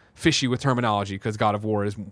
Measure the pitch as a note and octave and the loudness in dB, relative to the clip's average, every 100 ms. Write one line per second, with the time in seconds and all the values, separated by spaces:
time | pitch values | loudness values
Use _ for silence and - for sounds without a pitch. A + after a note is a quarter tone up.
0 | _ - E3+ D3 C3 B2 C#3+ B2 A#2+ G#2 | _ -2 0 2 0 0 0 2 2 2
1 | G2+ G2 A2+ G#2+ G#2+ G#2 G#2+ G#2 G2+ G2+ | 0 -4 -4 0 0 0 0 -2 -2 -6
2 | G2+ | -12